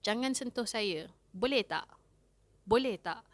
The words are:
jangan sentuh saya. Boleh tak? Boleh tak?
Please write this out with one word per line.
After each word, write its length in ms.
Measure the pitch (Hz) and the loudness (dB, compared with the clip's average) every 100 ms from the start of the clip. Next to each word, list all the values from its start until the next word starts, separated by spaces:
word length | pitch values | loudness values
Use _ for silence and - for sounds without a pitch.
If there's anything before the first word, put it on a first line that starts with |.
jangan 280 | - 220 262 | 0 0 0
sentuh 320 | 254 240 247 | -2 -4 -4
saya. 440 | 220 226 208 165 160 - _ | -4 -2 -2 -2 -6 -16 _
Boleh 280 | 185 240 269 | -4 2 2
tak? 240 | 202 156 - - _ _ _ _ _ _ | 2 -4 -6 -16 _ _ _ _ _ _
Boleh 320 | - 226 262 190 | 2 4 4 -2
tak? 240 | 175 165 - | -6 -8 -10